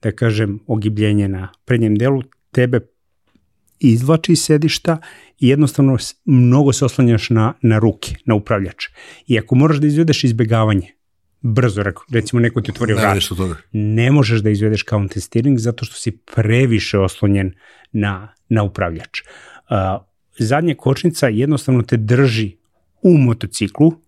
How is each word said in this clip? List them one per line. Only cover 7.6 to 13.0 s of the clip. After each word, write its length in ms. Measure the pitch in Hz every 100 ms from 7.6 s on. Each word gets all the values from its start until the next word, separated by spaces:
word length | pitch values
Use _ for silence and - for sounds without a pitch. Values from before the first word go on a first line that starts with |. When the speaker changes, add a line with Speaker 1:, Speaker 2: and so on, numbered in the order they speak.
Speaker 1:
na 160 | 117 110
ruke, 360 | 110 - - -
na 100 | -
upravljač. 500 | 107 - 107 95 - - _ - - _
I 120 | 117
ako 160 | 104
moraš 220 | 123 151 147
da 100 | 151
izvedeš 380 | 147 165 143
izbegavanje, 680 | 131 113 117 113 110 101 - _ _ _ _ _
brzo, 400 | 120 110 120 101
reko-, 220 | 101 95 -
recimo 300 | 117 107 120
neko 200 | 117 117
ti 100 | 104
otvori 220 | - 113
Speaker 2:
Nema 80 | 110